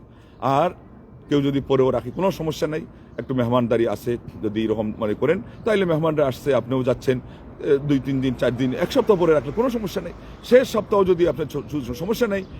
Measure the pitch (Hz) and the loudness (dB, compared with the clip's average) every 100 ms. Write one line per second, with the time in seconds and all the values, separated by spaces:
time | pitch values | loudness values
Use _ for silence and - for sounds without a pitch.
0 | - - - - 127 139 175 - - - | -14 -20 -20 -4 0 2 2 -4 -16 -20
1 | - - - 147 139 139 - 135 131 120 | -20 -20 -2 0 2 0 2 4 4 2
2 | 120 123 190 139 160 - 151 156 - - | -4 -2 -2 0 -4 -4 -4 -4 -8 -16
3 | - - 123 131 117 123 113 117 113 101 | -14 -12 -4 0 2 2 2 2 2 -2
4 | 120 120 - 87 104 107 110 110 107 - | -4 -6 -8 -8 -4 -2 0 0 -2 -4
5 | 107 104 131 185 - - 226 208 180 151 | -4 0 0 0 -4 -6 -2 0 2 2
6 | 160 156 139 - 143 123 120 131 127 120 | 0 2 0 0 0 0 2 0 0 0
7 | - 127 - - - - 170 139 143 139 | 0 -2 -4 -16 -18 -8 0 2 2 0
8 | 131 135 131 123 127 120 131 - 180 269 | 0 -2 -2 0 0 0 -2 0 0 2
9 | 220 185 170 151 135 160 254 226 202 196 | 4 4 4 4 2 -2 0 -2 -4 -6
10 | 175 - - - - 247 254 220 131 202 | -8 -12 -18 -18 4 4 6 -2 0 2
11 | 185 170 170 147 147 143 107 147 120 120 | 4 4 2 0 -4 -6 -6 -6 -6 -6
12 | 175 233 226 196 190 | -4 -2 0 -2 -6